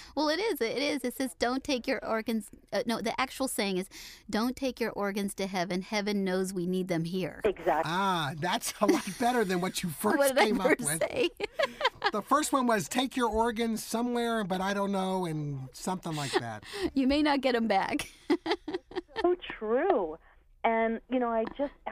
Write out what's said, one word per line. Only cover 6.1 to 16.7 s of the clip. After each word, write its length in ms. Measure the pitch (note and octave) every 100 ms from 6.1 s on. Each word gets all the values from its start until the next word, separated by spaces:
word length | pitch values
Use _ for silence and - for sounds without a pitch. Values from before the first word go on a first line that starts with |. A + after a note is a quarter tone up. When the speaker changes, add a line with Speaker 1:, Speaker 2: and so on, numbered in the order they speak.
| G#3
Speaker 1:
knows 300 | F#3+ F#3 F#3+
we 120 | F#3+ F3
need 220 | F#3 F#3
them 160 | E3
here." 380 | E3+ F#3 E3+ -
Speaker 2:
Exactly. 380 | G#3+ F3+ E3 D#3 D#3
Speaker 3:
Ah, 380 | F3 G3 F3 C#3+ D3
that's 340 | F3 A#3 - -
a 60 | G#3
lot 180 | E4 - E3+
better 240 | A#3+ B3
than 160 | F#3+ F3+
what 220 | F#3 -
you 80 | F3+
Speaker 1:
<laughs> 80 | C#3+
Speaker 3:
first 160 | G#3+ C#4+
Speaker 1:
What 120 | C#4
did 100 | C4
I 80 | G#4+
Speaker 3:
came 140 | C#4+
up 60 | A3+
Speaker 1:
first 120 | -
Speaker 3:
with. 180 | - D#3+
Speaker 1:
say? 260 | - C4 F4
<laughs> 40 | - G4+ - C5 - C5 - G4+
Speaker 3:
The 100 | G#3
first 300 | - C#4+ D4+
one 140 | C#4 B3
was, 220 | G#3+ D3+
"Take 280 | B3+ C4+ C4
your 120 | A#3
organs 560 | G#3+ A#3 A3 A3+ G#3+
somewhere, 580 | - A3+ B3 A#3+ A#3 A3+
but 160 | F#3 F#3
I 100 | F#3+
don't 160 | G3+ G3+
know," 320 | G3 F#3+ F#3 F3
and 420 | D3+ D3 C3+ C3
something 440 | - - F3+ F3 D3+
like 160 | C#3
that. 320 | - A#2 G#2+ -